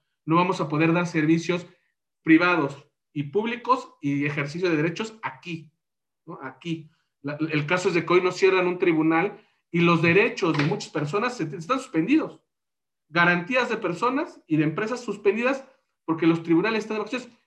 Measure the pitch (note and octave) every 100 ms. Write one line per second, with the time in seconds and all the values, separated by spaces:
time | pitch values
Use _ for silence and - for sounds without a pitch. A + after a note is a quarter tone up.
0 | _ _ - E3 F#3 F3+ D#3 D3+ E3 E3+
1 | E3+ D#3+ D3+ E3 - F3 - _ _ _
2 | _ _ E3 D#3+ F3 F3 C#3 - _ _
3 | _ D3 C#3+ G3+ A#3 A#3+ A#3+ C4 - _
4 | C#3+ C#3+ D3 D3 C#3+ F3 F#3 D3+ E3 E3+
5 | A3 - - - F3 E3 D3+ _ _ _
6 | _ _ D#3+ E3+ C3 - E3+ D#3+ - _
7 | _ _ C#3 D3 D#3 D3+ D3 F3+ F#3+ E3+
8 | C#3+ F3 F3+ F3 F#3+ F#3 F3+ F3+ F3+ D#3+
9 | D#3 E3 G3+ - _ _ _ E3+ E3+ E3+
10 | E3+ F3+ A#3 A3+ F3+ D3 D3 G3+ - D#3
11 | D3 G3+ A#3+ B3 D3+ F3+ D#3+ C4 - D#3+
12 | F3+ D4+ F#3+ - _ _ _ _ _ _
13 | _ D#3 F3 F3 E3+ B3+ A#3+ A3 F3+ E3+
14 | A#3+ C4+ F4 - - D3+ D#3 D#3+ G#3+ A#3+
15 | - G3 G3+ A3 A#3+ C#4 - _ _ _
16 | - D#3+ E3 E3 E3 E3 G#3+ A3 G#3 G#3+
17 | G#3 B3 - _